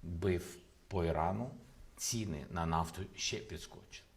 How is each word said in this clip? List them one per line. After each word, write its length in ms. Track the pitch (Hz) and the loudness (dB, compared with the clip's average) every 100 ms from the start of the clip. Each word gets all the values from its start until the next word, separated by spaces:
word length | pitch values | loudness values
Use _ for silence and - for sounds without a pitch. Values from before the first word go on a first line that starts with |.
бив 540 | 82 87 95 87 - - - - - | -2 2 4 4 2 -10 -16 -20 -2
по 160 | 98 | 2
Ірану, 460 | 82 78 82 101 123 - - - - - | 4 4 4 2 -2 -6 -16 -18 -18 -6
ціни 480 | - 117 104 76 65 | -2 0 0 -2 -2
на 160 | 87 82 | 0 4
нафту 360 | 82 82 - 95 - | 4 2 -2 -8 -4
ще 200 | - - | -2 -2
підскочили. 680 | - 82 - 87 101 - - | -4 -10 -10 -14 -16 -18 -18